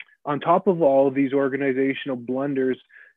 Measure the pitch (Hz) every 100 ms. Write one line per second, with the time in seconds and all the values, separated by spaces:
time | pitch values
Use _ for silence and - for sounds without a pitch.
0 | - _ - 143 - 180 208 175 151 135
1 | 139 131 139 139 139 135 139 127 135 135
2 | 147 127 120 127 143 135 131 123 _ -
3 | -